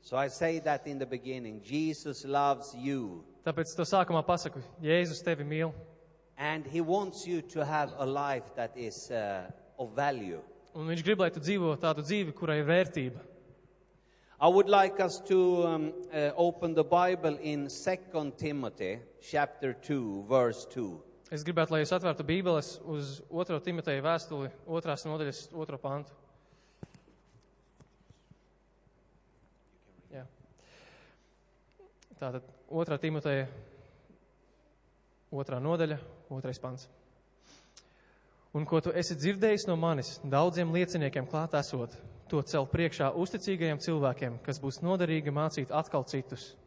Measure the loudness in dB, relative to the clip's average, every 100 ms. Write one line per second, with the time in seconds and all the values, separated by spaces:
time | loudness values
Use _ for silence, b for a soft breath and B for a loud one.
0 | -2 0 0 0 0 0 0 -2 -2 -6
1 | -4 -6 -6 -8 -8 -12 -4 -2 -2 -2
2 | -6 -10 0 4 4 2 -2 -8 -4 -2
3 | -4 -8 -14 -8 -4 -2 -4 -2 2 4
4 | 4 2 2 2 0 -8 -14 -6 2 4
5 | 4 -2 -2 -2 -2 -2 -2 -4 -16 -20
6 | -20 -20 _ -6 -2 -2 -2 -2 2 2
7 | 0 -6 -4 -4 -4 -4 0 0 0 -2
8 | -2 0 0 -2 -4 -6 -6 -4 -8 -8
9 | -6 -4 -2 -4 -6 -14 -20 -10 -6 0
10 | 0 0 -4 -8 -10 -20 -18 -10 -4 -2
11 | 2 4 4 2 -2 0 2 2 2 0
12 | 0 -2 -2 -4 -2 0 4 4 4 0
13 | -4 -6 -16 -20 -20 -20 _ _ _ _
14 | b b b b 6 8 8 8 6 4
15 | 0 0 2 4 6 6 2 2 -2 -4
16 | -6 0 0 4 2 2 -2 2 4 6
17 | 4 2 0 0 -2 -2 -4 -4 -2 -2
18 | -2 -4 -4 -4 -4 -2 -4 -4 -6 -6
19 | -10 -20 -4 0 0 0 -4 -4 -2 -2
20 | 0 -4 2 4 4 2 -8 -6 -6 -6
21 | -16 -20 -10 -8 -2 0 2 2 2 2
22 | 0 -2 0 0 4 2 0 -10 -6 -6
23 | -6 -10 -8 -4 -2 -2 -2 -4 -2 0
24 | 2 0 0 -6 -6 -8 -6 -4 -2 -4
25 | -4 -4 -4 -6 -10 -10 -8 -6 -4 -6
26 | -8 -16 _ _ b b b b -20 -20
27 | _ _ _ _ _ _ _ _ -20 _
28 | _ -20 _ -20 _ _ _ _ _ _
29 | _ _ _ _ _ _ _ _ _ -20
30 | -20 -18 -18 _ -20 _ b b b b
31 | b b b b _ _ _ _ -20 _
32 | _ -12 -10 -10 -14 -20 -8 -4 -2 -2
33 | -2 -2 -2 -2 -2 -10 B B B B
34 | B -20 _ _ _ _ _ _ _ _
35 | _ _ _ -8 -4 -4 0 2 2 -2
36 | -8 -18 -12 -8 -6 -6 -8 -10 -14 -20
37 | _ _ _ _ b b b b b b
38 | b b b b b -6 2 2 4 0
39 | 0 0 0 4 4 4 2 2 2 2
40 | -2 -8 0 4 4 4 2 2 2 2
41 | 0 0 -2 -2 0 0 0 -2 -4 -8
42 | -18 -20 -2 -2 2 0 2 2 2 2
43 | 0 2 -2 -2 -2 0 0 0 0 2
44 | 2 2 -4 -4 -6 -4 -4 -4 0 2
45 | 2 2 0 0 0 -2 0 0 0 -2
46 | 0 -4 -4 -10 -12 -18